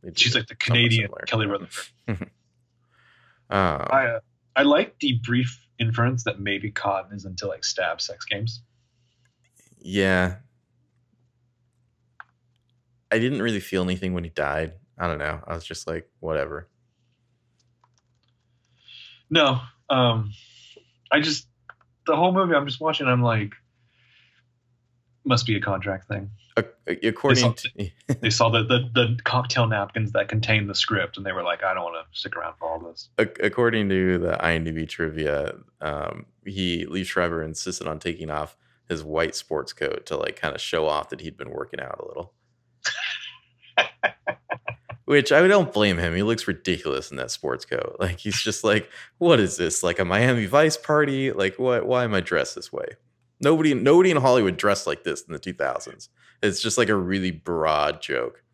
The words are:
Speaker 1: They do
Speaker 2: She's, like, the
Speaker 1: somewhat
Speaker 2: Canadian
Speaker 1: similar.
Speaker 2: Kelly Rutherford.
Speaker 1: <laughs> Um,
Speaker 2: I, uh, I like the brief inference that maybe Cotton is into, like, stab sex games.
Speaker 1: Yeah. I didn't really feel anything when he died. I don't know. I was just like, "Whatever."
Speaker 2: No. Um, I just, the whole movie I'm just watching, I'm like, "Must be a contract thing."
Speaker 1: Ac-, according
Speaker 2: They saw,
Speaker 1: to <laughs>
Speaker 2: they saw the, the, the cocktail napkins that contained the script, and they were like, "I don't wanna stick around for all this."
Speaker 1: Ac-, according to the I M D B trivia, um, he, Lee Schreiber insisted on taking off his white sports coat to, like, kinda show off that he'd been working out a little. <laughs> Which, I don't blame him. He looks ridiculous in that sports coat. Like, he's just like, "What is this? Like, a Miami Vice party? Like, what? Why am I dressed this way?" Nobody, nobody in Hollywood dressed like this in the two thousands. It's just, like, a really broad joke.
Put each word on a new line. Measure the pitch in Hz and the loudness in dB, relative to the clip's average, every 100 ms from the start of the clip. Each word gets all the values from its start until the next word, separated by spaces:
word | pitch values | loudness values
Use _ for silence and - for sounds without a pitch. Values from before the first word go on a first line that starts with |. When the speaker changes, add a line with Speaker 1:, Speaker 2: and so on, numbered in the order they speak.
Speaker 1:
They | - | -8
do | - | 0
Speaker 2:
She's, | 120 | 2
like, | 120 117 | 2 -2
the | - | -6
Speaker 1:
somewhat | - 120 | 2 4
Speaker 2:
Canadian | 117 113 117 | 4 2 0
Speaker 1:
similar. | - - | -8 -2
Speaker 2:
Kelly | 113 104 | 0 0
Rutherford. | 101 87 - - _ - | -2 -6 -14 -14 _ -8
Speaker 1:
<laughs> | 95 - _ _ _ _ _ _ _ _ _ _ _ _ | -6 -8 _ _ _ _ _ _ _ _ _ _ _ _
Um, | 98 92 71 - | 2 2 0 2
Speaker 2:
I, | 135 127 | 2 2
uh, | 113 _ _ _ 214 | -4 _ _ _ 4
I | |
like | 143 147 214 _ | 6 6 2 _
the | 139 120 | -2 -2
brief | 117 123 127 - _ _ | 0 0 0 -6 _ _
inference | 117 117 120 127 | -2 2 0 0
that | 117 101 | -4 -4
maybe | 101 98 104 | -4 -4 -4
Cotton | - 101 98 95 101 | -4 -2 -2 -4 -12
is | 92 | -12
into, | 90 98 | -8 -8
like, | - | -6
stab | - - 87 85 | -6 -4 -4 -4
sex | - - - | -8 -10 -8
games. | 101 113 - _ _ _ _ _ _ _ _ _ _ _ _ | -6 -6 -8 _ _ _ _ _ _ _ _ _ _ _ _
Speaker 1:
Yeah. | - 98 95 92 90 92 _ _ _ _ _ _ _ _ _ _ _ _ _ _ _ _ _ _ - _ _ _ _ _ _ _ _ | -4 2 4 4 2 -2 _ _ _ _ _ _ _ _ _ _ _ _ _ _ _ _ _ _ -20 _ _ _ _ _ _ _ _
I | 113 | 2
didn't | 123 135 | 2 0
really | 113 104 | 0 -2
feel | 92 95 | -2 0
anything | 90 90 92 | 0 0 -2
when | 90 | -4
he | 85 | -4
died. | 80 71 73 80 85 _ - | -2 -2 0 -4 -8 _ -6
I | 87 | -4
don't | 76 | -2
know. | 76 80 - | -4 -6 -8
I | |
was | 82 | -10
just | - 80 - | -8 -10 -6
like, | 80 - _ | -8 -8 _
"Whatever." | 82 78 71 73 90 _ _ _ _ _ _ _ _ _ _ _ _ _ _ _ _ _ _ _ _ _ - - - - _ | -4 -2 -2 -8 -14 _ _ _ _ _ _ _ _ _ _ _ _ _ _ _ _ _ _ _ _ _ -20 -20 -20 -20 _
Speaker 2:
No. | 160 147 127 - _ - | 4 4 2 -4 _ 0
Um, | 131 123 113 104 - - - - - _ _ _ | 4 4 4 -2 -10 -20 -20 -20 -20 _ _ _
I | 147 | 2
just, | 156 147 - _ _ - _ _ - | 2 -2 -6 _ _ -20 _ _ 0
the | 156 | 4
whole | 180 | 4
movie | 185 185 | 4 4
I'm | 151 143 | 2 0
just | 127 | -4
watching, | 156 151 135 | -2 0 2
I'm | 123 | 4
like, | 120 110 101 - _ _ _ _ _ _ _ _ _ _ _ _ _ _ _ _ | 4 2 -2 -8 _ _ _ _ _ _ _ _ _ _ _ _ _ _ _ _
"Must | 139 117 - | 0 0 2
be | 101 | -2
a | |
contract | 101 95 101 95 - | 0 -2 -4 -6 -6
thing." | 104 101 107 _ - | -8 -8 -16 _ -4
Speaker 1:
Ac-, | 104 _ - 90 113 | -4 _ -8 -2 -2
according | 113 139 131 | 0 2 4
Speaker 2:
They | 120 | 4
saw, | 117 - - 101 _ - | 0 -10 -8 -10 _ -6
Speaker 1:
to | |
<laughs> | 127 | -2
Speaker 2:
they | 113 | 0
saw | 113 113 | 2 2
the, | 117 | 2
the, | 113 123 127 | 2 0 2
the | 120 117 120 | 0 2 0
cocktail | - 127 123 - 113 | 0 -2 0 0 2
napkins | 107 101 113 107 | 0 -2 -4 -2
that | 107 101 | -2 -2
contained | 110 113 107 101 | -2 0 0 0
the | |
script, | 98 - 107 90 - | -2 0 -2 -2 -6
and | |
they | 98 | -8
were | 92 | -4
like, | 87 85 | -4 -2
"I | 95 | -2
don't | 92 | -2
wanna | 85 82 82 | -6 -10 -12
stick | - 90 85 | -12 -10 -8
around | 82 - | -10 -8
for | 82 | -8
all | 82 | -8
this." | 85 - - - | -10 -18 -10 -2
Speaker 1:
Ac-, | 107 - | -2 0
according | 101 104 117 113 98 | -2 2 2 2 2
to | 95 92 90 | 2 4 2
the | 85 - | 0 0
I | 82 | 0
M | 82 | 0
D | 82 | -2
B | 80 78 | -4 -6
trivia, | - 80 78 76 73 71 - - _ | -4 -4 -2 -2 -2 -4 -8 -18 _
um, | 76 73 73 78 - _ | -8 -6 -8 -10 -18 _
he, | 98 98 92 85 | -12 -4 -2 -2
Lee | 80 90 | -4 -6
Schreiber | 92 - 87 82 | -4 0 0 -2
insisted | 80 80 - 90 - | -6 -6 -8 -6 -6
on | 78 | -6
taking | 87 85 78 | -6 -6 -6
off | 76 76 _ _ _ _ | -6 -8 _ _ _ _
his | 82 | -8
white | 76 78 82 - | -4 0 0 -2
sports | - 80 64 | -6 -6 -6
coat | - 71 - - | -6 -4 -4 -6
to, | 71 | -4
like, | - - | -4 -4
kinda | 78 71 | -6 -6
show | - 85 78 | -4 -2 0
off | 76 - | -2 -4
that | - | -10
he'd | 82 71 | -12 -14
been | 67 | -14
working | 69 69 - | -12 -10 -10
out | 67 - | -10 -12
a | - | -12
little. | - 90 _ | -12 -14 _
<laughs> | _ _ _ _ - - - - - - _ _ - - - _ 202 - - - _ - - - _ - | _ _ _ _ -8 -6 -8 -8 -12 -18 _ _ -2 0 0 _ -6 -4 -10 -10 _ -12 -10 -14 _ -16
Which, | - 143 139 | 2 2 6
I | 147 185 | 6 8
don't | 208 165 | 6 4
blame | 104 104 85 | 2 4 4
him. | 85 | 0
He | 87 | 0
looks | 104 117 - | 0 0 -2
ridiculous | 90 - 85 78 67 - | -4 -2 -2 -2 -4 -6
in | 67 | -10
that | 64 | -8
sports | - 73 62 | -6 -4 -6
coat. | - 62 - - | -4 -6 -6 -4
Like, | 92 87 | -4 -4
he's | 107 98 | -4 -2
just | 113 104 | -2 0
like, | 110 104 - - - _ | 2 2 0 -18 -20 _
"What | 175 139 | 6 6
is | 95 - | 6 2
this? | 85 - | -2 0
Like, | 90 85 | -2 0
a | |
Miami | 90 98 123 120 101 | 0 2 4 2 2
Vice | 139 156 156 | 4 4 0
party? | - 151 143 135 135 | 0 2 2 0 -2
Like, | - 98 - | 0 -2 0
what? | 127 120 - | 0 0 2
Why | 123 | 0
am | 120 | 2
I | 101 | 0
dressed | 87 85 67 - | 0 0 -2 -6
this | - | -12
way?" | - - - _ _ _ _ | -10 -10 -12 _ _ _ _
Nobody, | 139 160 156 | 2 4 4
nobody | 131 131 165 185 | 4 6 8 8
in | 156 | 4
Hollywood | 131 123 98 87 | 6 6 4 2
dressed | 104 98 - | 0 2 0
like | 71 | -4
this | - 71 | -4 -6
in | - | -8
the | 78 | -12
two | - | -10
thousands. | - 69 64 - - - _ _ _ | -4 -2 -4 -8 -18 -20 _ _ _
It's | 104 92 | -2 0
just, | 113 117 | -2 2
like, | 107 | 4
a | |
really | 104 90 98 92 | 2 2 0 -2
broad | 80 87 82 80 76 73 76 | -4 -4 0 2 4 2 -2
joke. | - 65 60 - _ | -4 -4 -4 -8 _